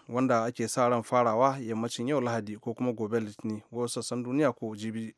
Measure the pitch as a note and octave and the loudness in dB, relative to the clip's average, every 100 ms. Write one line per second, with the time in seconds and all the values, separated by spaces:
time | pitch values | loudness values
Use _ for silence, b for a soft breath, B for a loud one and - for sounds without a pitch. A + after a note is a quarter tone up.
0 | - A#2+ C3 A#2+ A2+ - A2+ - A#2+ A#2+ | -4 0 4 4 2 -2 -2 2 4 2
1 | A2 B2 A#2+ A2 C3 C3+ A2+ A2+ A#2 - | 2 4 4 4 4 2 -2 -4 -4 -4
2 | B2 D3 B2 A#2 G#2 G#2 - A2+ B2 A2+ | -2 0 0 -2 -4 -8 -8 -4 -2 -2
3 | G#2+ A#2 G#2+ G2+ A2 G#2+ - A#2 A#2+ - | -2 0 -2 -6 -6 -8 -8 -4 -4 -4
4 | A2+ B2 A#2+ C3+ D3 A#2+ A2+ G#2+ A2 A2 | -6 -6 -2 2 2 0 -6 -6 -6 -6
5 | A2 | -8